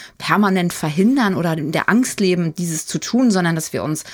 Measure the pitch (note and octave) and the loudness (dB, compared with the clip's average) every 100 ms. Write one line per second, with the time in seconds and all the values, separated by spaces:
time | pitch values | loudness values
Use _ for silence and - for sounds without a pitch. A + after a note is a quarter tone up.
0 | - _ - E3+ G#3 F#3+ F3 - D#3 D3+ | -20 _ 0 2 4 2 0 -2 -4 2
1 | G#3 C4+ G#3 F3 E3+ D#3+ D3+ D#3+ - G#3 | 2 4 2 0 0 -2 -2 -2 2 2
2 | B3 - F#3 F3+ E3 D#3 F3 D#3+ - E3+ | 0 0 0 2 0 -4 -6 -6 -6 -8
3 | - A#3 B3+ F#3 F3 D#3+ - A#2+ A#2+ D3+ | -2 2 4 4 2 -2 -4 -6 -4 -6
4 | - | -8